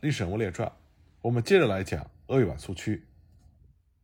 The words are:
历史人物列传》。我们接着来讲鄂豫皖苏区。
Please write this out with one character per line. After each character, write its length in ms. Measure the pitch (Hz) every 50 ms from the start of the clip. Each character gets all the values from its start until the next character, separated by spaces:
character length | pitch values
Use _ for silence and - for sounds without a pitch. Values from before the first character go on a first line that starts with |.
历 100 | - 151
史 100 | 139 -
人 100 | 107 85
物 60 | 95 110
列 140 | 113 95
传》。 200 | 87 - 113 - - _ _ _ _ _ _ _ _ _ -
我 80 | 117
们 100 | 120 123
接 160 | 117 - 196 190
着 80 | 156
来 180 | 113 95 95 95
讲 280 | - - 80 71 - - - _ -
鄂 120 | 123 135
豫 40 | 120
皖 120 | 87 71 71
苏 160 | - - 95
区。 320 | - - 107 107 - - _ _ _ _ _ _ _ _ - _ _ _ - _ _ _ _ _ _